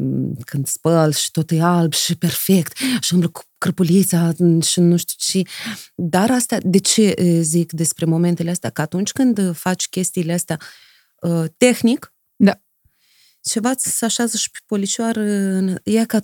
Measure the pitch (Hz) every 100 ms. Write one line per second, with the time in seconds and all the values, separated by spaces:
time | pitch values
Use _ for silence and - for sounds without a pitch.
0 | 135 131 131 117 - 139 135 - 160 165
1 | 156 147 - - 156 160 175 175 165 -
2 | - 170 170 - - 190 - - 262 247
3 | - 180 165 - - - 180 - 170 190
4 | 190 170 170 160 175 165 160 - 175 175
5 | - - - 190 175 - 226 202 - -
6 | 170 180 226 254 - 214 190 190 196 -
7 | 208 - 175 165 156 170 165 160 160 -
8 | 160 160 175 170 170 175 - - 151 180
9 | 202 - 262 202 190 165 185 180 - 185
10 | 180 185 165 175 - 160 - - _ _
11 | _ _ 170 170 160 - 247 233 226 277
12 | - _ _ - 202 - _ _ _ _
13 | _ _ _ _ - 220 233 262 - -
14 | 226 - 233 220 - - - 208 196 -
15 | 226 226 208 202 196 190 190 185 - 220
16 | 233 220